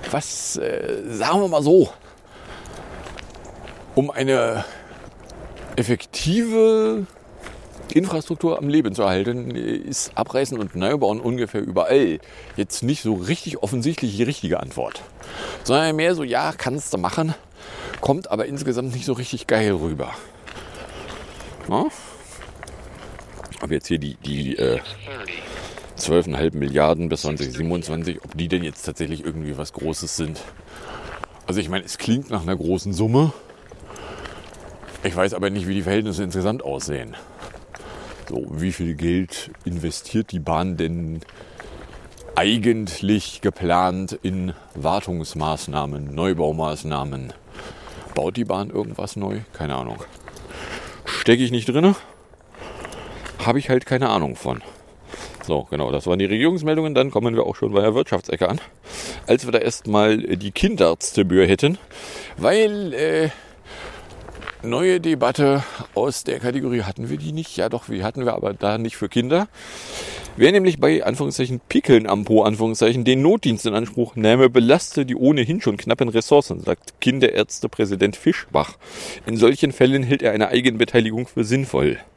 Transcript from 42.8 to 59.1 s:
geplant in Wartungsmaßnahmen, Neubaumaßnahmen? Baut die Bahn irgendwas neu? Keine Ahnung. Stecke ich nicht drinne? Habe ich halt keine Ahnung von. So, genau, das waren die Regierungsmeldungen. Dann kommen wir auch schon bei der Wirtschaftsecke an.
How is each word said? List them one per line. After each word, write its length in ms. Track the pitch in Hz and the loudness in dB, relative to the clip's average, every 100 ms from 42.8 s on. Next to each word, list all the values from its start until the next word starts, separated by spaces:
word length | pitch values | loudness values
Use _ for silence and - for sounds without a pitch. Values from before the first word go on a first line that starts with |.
| 104 - 98 107 - - | 0 -4 2 2 0 -4
geplant 800 | 101 - 87 85 92 92 95 - | -4 -2 2 2 2 0 -6 -6
in 320 | 95 92 90 80 - - | -4 -4 -4 -6 -12 -4
Wartungsmaßnahmen, 1400 | 73 95 98 87 78 80 76 78 - 73 71 71 71 | -2 0 -2 -6 -6 -4 -2 -2 -4 -4 -4 -6 -8
Neubaumaßnahmen? 1200 | 71 92 87 78 80 80 76 78 73 71 67 64 - - - - - - - - | -2 0 2 0 0 -2 -4 -6 -4 -4 -6 -10 -14 -20 -18 -16 -16 -18 -18 -6
Baut 240 | - 76 98 | -4 -2 -2
die 80 | 113 | -2
Bahn 240 | 92 104 | -2 -2
irgendwas 460 | 107 107 107 98 - | -4 -6 -6 -10 -6
neu? 240 | 98 104 110 | -6 -6 -10
Keine 220 | - 78 65 | -10 -6 -6
Ahnung. 280 | 62 55 - - - - - - - - - - - | -6 -10 -14 -18 -20 -18 -16 -14 -12 -12 -14 -14 -10
Stecke 380 | - - 120 | -4 4 4
ich 80 | 127 | 4
nicht 160 | 120 110 | 0 0
drinne? 280 | 127 180 202 - - - - - - - - - - - - - - | 4 4 4 -2 -20 -20 -20 -20 -18 -16 -14 -14 -14 -16 -14 -16 -6
Habe 140 | - 127 | 0 0
ich 120 | 135 | 2
halt 160 | 131 - | 0 2
keine 240 | 127 131 | 0 2
Ahnung 260 | 104 76 62 | 0 0 -4
von. 260 | - 64 - - - - - - - - - | -6 -6 -8 -20 -20 -20 -20 -16 -16 -14 -2
So, 180 | 78 - | -2 -2
genau, 200 | 73 67 | -4 -2
das 140 | 71 90 | -2 0
waren 140 | 90 | 0
die 60 | 98 | 2
Regierungsmeldungen. 680 | 107 147 180 151 156 156 | 4 2 2 0 0 2
Dann 160 | 139 135 | 2 2
kommen 260 | 113 117 113 | 2 0 2
wir 120 | 117 | 0
auch 80 | - | 0
schon 160 | 113 | 2
bei 100 | 101 | 4
der 140 | 104 110 | 4 4
Wirtschaftsecke 520 | 156 90 - 87 90 | 0 -2 -2 0 0
an. 140 | 117 - _ - - - | 0 -6 _ -16 -12 -12